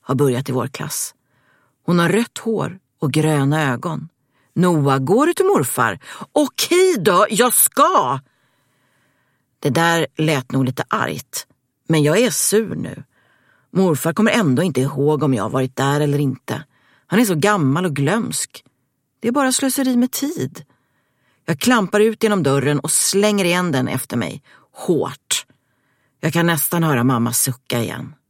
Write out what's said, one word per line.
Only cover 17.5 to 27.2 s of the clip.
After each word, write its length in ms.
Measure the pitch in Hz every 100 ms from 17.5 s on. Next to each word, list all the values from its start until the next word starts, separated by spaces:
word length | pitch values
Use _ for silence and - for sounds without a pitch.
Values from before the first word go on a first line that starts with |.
| 208 139 151 185
och 100 | 139
glömsk. 680 | 143 220 - - - - _ _ _ _ _ _
Det 80 | 226
är 40 |
bara 200 | 269 262
slöseri 460 | 254 269 262 262 247
med 140 | 254
tid. 540 | - 277 339 131 - - _ _ _ _ _ _ _ -
Jag 140 | 156
klampar 400 | 240 247 185 208
ut 240 | 214 214
genom 200 | 214 202
dörren 360 | 139 139 131 147
och 120 | 165
slänger 540 | - - 190 208 208 175
igen 260 | 175 180
den 160 | 143 123
efter 300 | 120 - 120
mig. 260 | 85 - _ - _
Hårt. 760 | - - 156 82 - _ - - _ _ _ _ _ _ _
Jag 140 | 160
kan 120 | 165 170
nästan 380 | 160 - 175
höra 200 | 160 127
mamma 300 | 123 123